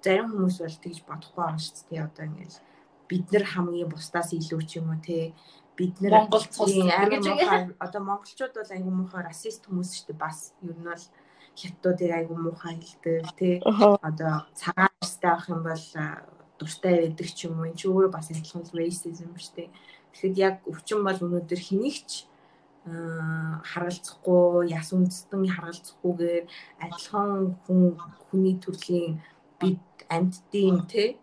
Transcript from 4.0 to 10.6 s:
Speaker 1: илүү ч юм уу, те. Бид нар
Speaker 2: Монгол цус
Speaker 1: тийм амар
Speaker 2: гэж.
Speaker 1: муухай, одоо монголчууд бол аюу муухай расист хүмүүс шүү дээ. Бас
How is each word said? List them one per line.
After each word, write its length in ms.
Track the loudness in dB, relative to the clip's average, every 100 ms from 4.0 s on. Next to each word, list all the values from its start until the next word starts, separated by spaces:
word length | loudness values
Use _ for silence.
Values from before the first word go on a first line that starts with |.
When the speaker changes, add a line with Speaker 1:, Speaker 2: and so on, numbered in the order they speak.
| -6 -4 -4
Speaker 1:
илүү 260 | -4 -4 -6
ч 140 | -6 -6
юм 140 | -4
уу, 80 | -6
те. 340 | -4 -4 -4 -10 -20 -20 _
Бид 240 | -4 -4 0
нар 240 | 6 6 8
Speaker 2:
Монгол 160 | 2
цус 240 | 2 0 2
Speaker 1:
тийм 240 | 4 4
амар 160 | 6 4
Speaker 2:
гэж. 140 | 4
Speaker 1:
муухай, 380 | 2 2 4 4 2 -8
одоо 200 | -8 -6
монголчууд 480 | -4 -6 -8 -10 -8
бол 180 | -8 -10
аюу 220 | -6 -2
муухай 300 | -2 -2 -6
расист 400 | -10 -10 -10 -10
хүмүүс 260 | -6 -4 -4 -8
шүү 100 | -12
дээ. 80 | -8
Бас 320 | -8 -8 -16 _